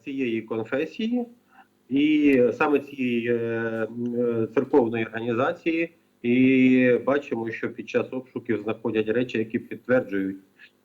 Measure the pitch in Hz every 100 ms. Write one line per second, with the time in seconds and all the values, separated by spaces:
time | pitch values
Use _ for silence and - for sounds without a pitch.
0 | - 135 127 113 110 113 110 131 160 -
1 | 226 247 233 - _ _ _ _ _ 139
2 | 151 151 147 131 120 - 151 143 143 135
3 | 123 120 117 120 117 113 113 113 110 120
4 | 120 120 120 117 113 - 131 147 117 113
5 | 110 110 117 117 143 170 170 165 165 -
6 | _ _ 120 123 131 131 127 127 127 120
7 | 123 143 - 117 113 113 117 - 107 120
8 | 107 131 127 - - 104 104 107 120 110
9 | 107 110 127 113 110 120 - 110 - 127
10 | 104 98 95 95 - _ - _